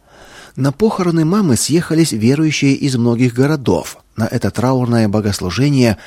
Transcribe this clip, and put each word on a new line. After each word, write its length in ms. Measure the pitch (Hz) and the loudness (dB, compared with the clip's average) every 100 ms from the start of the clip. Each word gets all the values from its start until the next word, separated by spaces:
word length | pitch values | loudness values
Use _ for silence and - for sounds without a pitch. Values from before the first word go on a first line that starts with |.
| _ - - - - - | _ -20 -20 -20 -14 -4
На 160 | 139 | -4
похороны 540 | - 220 - 175 165 156 | 0 0 0 0 0 2
мамы 300 | 208 180 - | 2 2 0
съехались 560 | - 165 - 160 160 | 0 -2 0 0 0
верующие 600 | 110 113 143 160 139 139 | 0 0 2 0 0 0
из 240 | 139 143 127 | 0 0 0
многих 380 | 120 117 123 | 0 2 0
городов. 640 | 117 139 156 113 85 - - _ - | 2 0 0 0 -2 -4 -14 _ -6
На 80 | |
это 260 | 113 120 101 | -4 -2 -4
траурное 560 | - 127 131 120 117 107 | -2 -2 0 0 0 0
богослужение 920 | 107 104 98 92 92 143 135 120 98 | 0 -2 -4 -4 -2 0 2 2 0